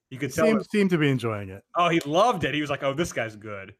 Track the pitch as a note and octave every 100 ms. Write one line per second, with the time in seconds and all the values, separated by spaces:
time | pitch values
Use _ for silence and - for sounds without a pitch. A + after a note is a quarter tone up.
0 | - B2+ C#3+ E3 A3 G#3+ - G#3 F#3+ E3+
1 | D3 B2+ A#2 G#2 G2 G2 _ E3+ F3 E3
2 | C#3+ E3 A#3+ F#3+ C#3+ C#3+ D3 C#3 C#3 C#3
3 | F3 C3 A2 G#2+ G#2+ G2 G2 -